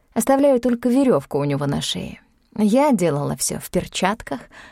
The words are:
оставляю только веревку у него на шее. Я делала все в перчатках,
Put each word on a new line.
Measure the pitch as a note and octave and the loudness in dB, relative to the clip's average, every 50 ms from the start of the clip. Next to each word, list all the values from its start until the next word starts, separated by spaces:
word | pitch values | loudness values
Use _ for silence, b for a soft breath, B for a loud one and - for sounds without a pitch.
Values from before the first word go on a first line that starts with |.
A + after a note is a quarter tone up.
| B B _ | B B _
оставляю | A3+ A3+ - C4+ C4+ C#4+ C#4+ C4+ A#3+ | -2 2 2 2 4 4 4 4 4
только | A#3+ B3+ A#3+ A#3 - B3 | 2 0 -2 0 0 0
веревку | A#3+ C4+ C#4 C4 F#3+ D3 - - - C#3+ | 2 2 4 4 2 2 0 -2 -4 -2
у | C#3+ | -2
него | C#3+ C#3+ C#3 C#3+ | -2 -2 -2 -2
на | C#3 D3 D3+ C#3+ | -2 -2 -4 -4
шее. | - - F3+ - - - - - _ _ _ _ _ - | -6 -8 -8 -10 -12 -14 -18 -20 _ _ _ _ _ -4
Я | - G#3+ G#3 G#3 C4 C#4+ D4+ B3+ | -2 0 2 4 4 4 4 4
делала | F3+ F3+ E3 C#3+ C#3+ C#3+ C#3 D3 | 2 2 0 0 -2 -2 -4 -4
все | - - - - - | -6 -6 -6 -6 -8
в | - - | -8 -6
перчатках, | - F#3 E3+ - - - F#3+ F#3 G#3+ - - - C#4 A#3+ - B B B B B | -4 -4 -4 -4 -4 -4 -2 -2 -2 -4 -8 -10 -12 -12 -12 B B B B B